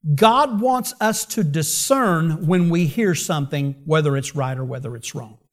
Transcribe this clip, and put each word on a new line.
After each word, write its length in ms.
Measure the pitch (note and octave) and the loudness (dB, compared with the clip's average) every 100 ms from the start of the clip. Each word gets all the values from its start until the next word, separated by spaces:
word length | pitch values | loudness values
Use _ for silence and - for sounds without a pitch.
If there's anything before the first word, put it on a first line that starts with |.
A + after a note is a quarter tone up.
| D#3+ | 0
God 460 | C#3 A3 B3 D4 G#3+ | 4 6 6 2 0
wants 340 | B3 B3+ - - | 0 0 -4 -2
us 240 | A3 G#3+ - | -2 -2 -6
to 160 | - | -2
discern 1040 | E3 D3 D3+ - - C4+ A#3 E3+ D#3+ D#3 D#3 | 0 0 -2 -4 0 2 4 2 0 0 2
when 220 | F#3 F3 | 2 4
we 180 | E3+ F3 | 2 0
hear 280 | C3+ G#3 | 0 0
something, 600 | E3 - D#3+ C#3 D3 C#3 C#3 | 0 -2 -4 -2 -2 -4 -6
whether 320 | - D#3 D3+ C#3 | 0 2 2 0
it's 200 | C3+ D3 | -4 -4
right 200 | C3 C3 | -4 -4
or 80 | |
whether 300 | B2+ B2+ B2+ | -8 -8 -10
it's 200 | A#2 - | -10 -12
wrong. 240 | C#3 A2+ A2 _ | -12 -14 -20 _